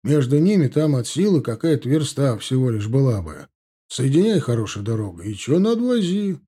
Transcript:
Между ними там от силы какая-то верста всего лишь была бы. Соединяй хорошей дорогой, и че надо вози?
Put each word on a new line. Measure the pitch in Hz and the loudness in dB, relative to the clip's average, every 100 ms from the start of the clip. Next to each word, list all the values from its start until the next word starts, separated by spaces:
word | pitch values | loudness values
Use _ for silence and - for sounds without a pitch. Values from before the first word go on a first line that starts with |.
Между | 107 147 123 147 | 2 0 2 2
ними | 180 208 143 | 4 4 2
там | 147 156 | 2 2
от | 135 117 | 0 -2
силы | 143 202 165 | 0 2 2
какая-то | 117 110 165 143 123 | 0 -2 0 0 0
верста | 151 139 - 139 107 | 0 0 -2 -2 -2
всего | - 131 127 | -2 0 0
лишь | 110 104 | -2 0
была | 131 135 107 | 2 2 0
бы. | 80 73 - _ _ _ _ | -4 -12 -20 _ _ _ _
Соединяй | - 135 147 214 190 | -2 2 4 4 2
хорошей | 127 117 104 101 | 0 -2 -2 -6
дорогой, | 101 113 104 85 95 | -6 -4 -6 -8 -10
и | |
че | 101 - 165 | -8 0 2
надо | 208 226 | 2 0
вози? | 247 240 175 196 202 160 | 0 0 0 -2 -2 -6